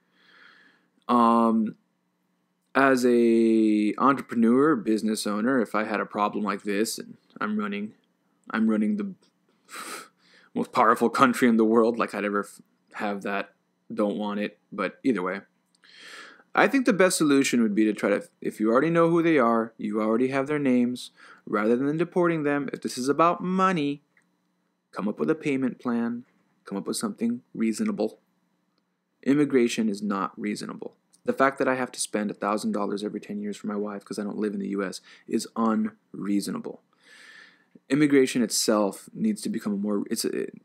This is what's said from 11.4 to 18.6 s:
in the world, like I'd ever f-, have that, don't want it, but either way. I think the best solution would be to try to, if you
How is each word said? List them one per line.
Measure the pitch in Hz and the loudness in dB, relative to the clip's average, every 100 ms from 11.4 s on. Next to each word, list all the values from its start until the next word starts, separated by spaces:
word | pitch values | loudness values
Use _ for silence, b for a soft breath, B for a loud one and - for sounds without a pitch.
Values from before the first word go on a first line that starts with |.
| 123 | 4
in | 113 | 4
the | 110 | 4
world, | 113 113 117 | 4 4 0
like | 98 | -4
I'd | 104 101 | -4 -4
ever | 101 | -4
f-, | 95 - _ _ _ | -6 -12 _ _ _
have | - 107 101 | -8 -8 -6
that, | 104 101 - _ _ _ - | -6 -6 -8 _ _ _ -10
don't | 113 104 98 | -4 -2 -2
want | 104 104 | -4 -4
it, | 104 - _ | -6 -8 _
but | 101 92 - | -6 -6 -2
either | 135 104 | -2 0
way. | 90 98 - _ _ _ B B B B B B _ - | -2 -6 -10 _ _ _ B B B B B B _ 2
I | 190 | 4
think | 269 254 | 4 2
the | |
best | 180 185 180 | 4 4 4
solution | 156 139 123 123 | 4 4 4 2
would | 113 | 2
be | 101 107 | 2 2
to | |
try | 101 107 | 2 0
to, | 95 - _ | 0 -2 _
if | - | -10
you | - | -2